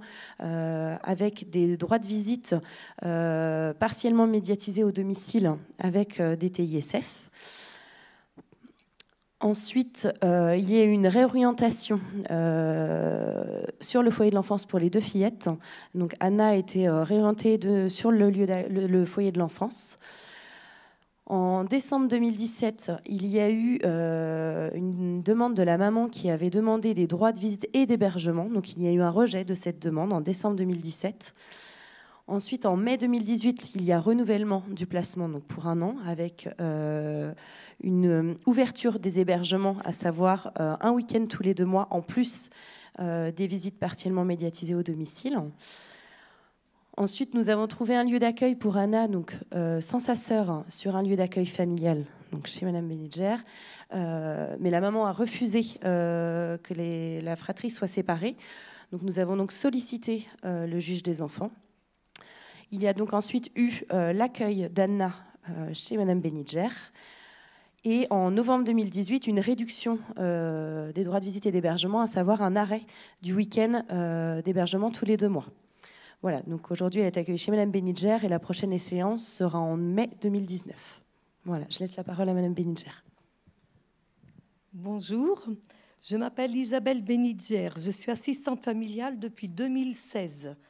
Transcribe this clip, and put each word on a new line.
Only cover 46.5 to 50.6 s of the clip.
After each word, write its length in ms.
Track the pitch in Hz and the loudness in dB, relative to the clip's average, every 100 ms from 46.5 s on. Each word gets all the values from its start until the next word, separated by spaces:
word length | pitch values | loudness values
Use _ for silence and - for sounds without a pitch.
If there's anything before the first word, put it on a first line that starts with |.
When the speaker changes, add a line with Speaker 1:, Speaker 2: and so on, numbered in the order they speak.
| _ _ _ _ - | _ _ _ _ -4
Speaker 1:
Ensuite, 380 | 196 - 269 | -2 -2 -2
nous 140 | 240 214 | 0 2
avons 180 | 214 220 | 2 0
trouvé 300 | - 233 247 | -2 0 2
un 80 | |
lieu 160 | 240 240 | 2 2
d'accueil 340 | 233 233 254 | 2 2 0
pour 220 | 247 214 196 | 2 0 2
Anna, 320 | 202 220 226 | 2 2 2
donc, 280 | 185 160 185 - | 0 -4 -10 -6
euh, 280 | 175 165 165 | -2 0 -2
sans 180 | 165 247 | -2 -2
sa 160 | 247 | 0
sœur, 500 | 233 - 220 185 160 | 0 0 2 2 -2